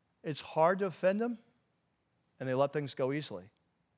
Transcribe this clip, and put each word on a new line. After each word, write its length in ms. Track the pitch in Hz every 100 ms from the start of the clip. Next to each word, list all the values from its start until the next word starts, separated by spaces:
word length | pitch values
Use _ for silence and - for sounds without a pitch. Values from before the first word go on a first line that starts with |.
| _ _
it's 160 | - 143
hard 400 | - - 160 190
to 60 | 196
offend 340 | 147 185 202
them, 180 | 233 226 _ _ _ _ _ _ _ _ _ -
and 80 | 131
they 60 |
let 180 | 127 139
things 240 | 151 139 -
go 160 | 131
easily 380 | 147 147 98 95 _ _ _ _